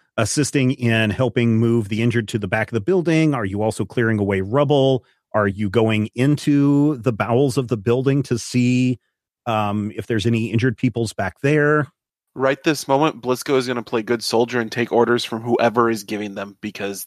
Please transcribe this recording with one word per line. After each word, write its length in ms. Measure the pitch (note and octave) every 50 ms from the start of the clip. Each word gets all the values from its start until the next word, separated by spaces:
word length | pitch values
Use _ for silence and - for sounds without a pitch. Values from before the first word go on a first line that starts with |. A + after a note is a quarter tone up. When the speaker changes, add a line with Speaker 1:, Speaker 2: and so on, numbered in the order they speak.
| _ _ _ -
Speaker 1:
assisting 540 | A2+ - - D3+ C#3+ - - C#3+ C3 B2
in 400 | B2+ - B2 A#2 A2+ A2 A2 G#2+
helping 480 | F#2+ - C3 A#2+ - B2 A#2 A#2 A2+ A2
move 300 | A#2 A#2 A#2 A#2+ G#2+ G2
the 120 | A2 G#2+
injured 260 | A#2 B2 A2 A#2+ A2 -
to 100 | - A2
the 80 | G2+ F#2+
back 220 | A2 A2 G#2+ -
of 40 | A#2
the 80 | A2+
building? 540 | G2 - F#3+ F#3 D#3+ E3+ D#3+ D#3+ D#3+ D#3 C#3+
Are 100 | B2 G#2+
you 160 | F#2+ F#2+ G2+
also 240 | G#2+ A2 G#2 - G#2+
clearing 320 | - - B2+ A#2 A2+ A2+ G#2
away 240 | G#2 G2 G2+ F#2+
rubble? 640 | F#2+ G2 A#2 C#3+ D3 C#3 D3 C#3 C3+ C3+ C3 B2+ - _ _ _ _ _ -
Are 140 | G#2+ G#2 G2+
you 220 | F#2+ F#2+ G#2+ G2
going 400 | F#2 A#2+ A2 A2+ A2 G#2+ G#2+ G#2+ -
into 840 | A2+ B2+ C#3+ D3 C#3 - D#3 C#3+ C#3+ C#3+ C#3+ C#3+ C#3+ C#3+ D3+ D3+ A#2+
the 160 | G#2 C3 A2+
bowels 420 | G2 G#2 G#2 A2+ B2+ D3 C3 A#2 C#3+
of 100 | B2+ A2+
the 100 | B2 G#2+
building 460 | F#2+ A#2 A#2+ C3 C3 C#3 C3+ C#3+ C3+
to 160 | - B2+ A2
see, 600 | - - - B2 B2 B2 B2+ B2 B2+ B2+ B2+ - _ _ _ _ _ _ _ _ _
um, 460 | A#2+ A2+ G#2+ G#2+ G#2 G2+ G#2+ G2+ G#2+ -
if 120 | A2 G2+ -
there's 180 | A#2+ A2 F#2
any 220 | A#2 A#2 A2+ A2+ G#2+
injured 240 | G2+ A#2+ C3 C3 A#2
peoples 380 | - - B2 - A#2 A#2 G#2+ -
back 260 | - G2 F#2 - _
there? 460 | - C#3 D3+ D3+ D3 D3 D3+ D3+ C#3+ C#3 _ _ _ _ _ _ _ _ _ -
Speaker 2:
Right 240 | C3 C3 C#3+ - -
this 220 | E3 D3+ - - -
moment, 340 | C3+ C#3 D#3 D#3+ - A#2+
Blisko 340 | A2+ B2 B2+ B2 - - C#3 C3
is 100 | B2 B2+
gonna 160 | B2+ A#2+ A2
play 180 | - - A#2
good 200 | G#2+ G2+ A#2+ A2+ -
soldier 360 | - - A#2+ A#2+ A#2 B2 B2
and 100 | A2+ A2+
take 200 | - A#2+ A#2 -
orders 320 | - A#2 A#2 A2+ A#2+ A#2 -
from 180 | - A#2 A2+ A2+
whoever 460 | A#2+ A#2 - A2+ A#2 G#2+ A#2+ A#2 A#2
is 140 | A2+ G#2 G2+
giving 300 | G2+ G#2+ G2+ G#2 G#2 G2
them, 220 | G2+ G2 G2+ G2+ _
because 440 | - G#2+ G2 - G2+ G2+ G2+ F2+ -